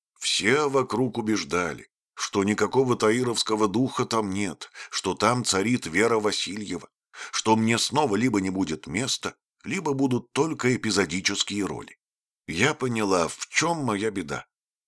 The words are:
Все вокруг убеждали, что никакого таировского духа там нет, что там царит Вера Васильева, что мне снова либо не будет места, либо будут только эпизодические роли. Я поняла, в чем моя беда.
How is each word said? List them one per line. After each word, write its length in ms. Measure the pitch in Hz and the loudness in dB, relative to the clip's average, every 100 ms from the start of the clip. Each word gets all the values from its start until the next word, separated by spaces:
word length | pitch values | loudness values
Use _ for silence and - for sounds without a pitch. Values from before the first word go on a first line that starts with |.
| _ _ | _ _
Все 500 | - - 98 139 147 | -4 0 2 2 2
вокруг 480 | 135 127 107 127 117 | 0 0 0 0 -2
убеждали, 720 | 110 104 78 87 85 71 - _ _ - | -2 -2 0 -2 -2 -6 -14 _ _ -10
что 280 | - - | -2 2
никакого 520 | 208 208 208 151 131 117 | 2 2 2 2 2 4
таировского 720 | 110 120 123 113 - 110 107 | 2 2 0 0 0 2 2
духа 380 | 104 127 - 120 | 2 0 0 0
там 260 | 117 104 | 0 0
нет, 400 | 95 101 76 - - - | -2 -4 -6 -14 -16 -10
что 260 | - - 92 | -6 -4 2
там 280 | 107 123 | 2 2
царит 420 | 110 95 104 123 - | 0 0 2 0 0
Вера 340 | 82 113 113 | 2 2 2
Васильева, 680 | 104 95 - 98 98 85 - _ _ - - | 0 -2 -4 -8 -8 -10 -10 _ _ -18 -8
что 240 | - - 110 | -2 2 4
мне 220 | 113 117 | 4 2
снова 380 | - 123 147 101 | 0 2 2 2
либо 240 | 127 104 | 2 2
не 100 | 95 | 0
будет 360 | 95 87 78 - | 0 -2 -4 -6
места, 480 | 85 127 - 98 - _ _ | -4 -4 -4 -6 -10 _ _
либо 300 | - 175 156 | -8 -4 -2
будут 380 | 135 135 120 - | 0 0 0 -2
только 440 | - 160 143 123 123 | -2 -2 0 0 0
эпизодические 880 | 110 98 92 90 - 98 - 101 95 | 0 0 0 -2 -4 -2 -2 -2 -4
роли. 320 | 67 50 - _ _ _ _ - | -6 -12 -20 _ _ _ _ -8
Я 260 | 82 131 | 0 0
поняла, 540 | 156 131 117 104 92 80 | 0 -2 0 2 2 2
в 200 | - - | -4 -4
чем 300 | - 160 170 | -2 0 0
моя 320 | 131 104 110 | -2 -2 -2
беда. 340 | 98 76 67 - _ _ _ | -4 -6 -8 -10 _ _ _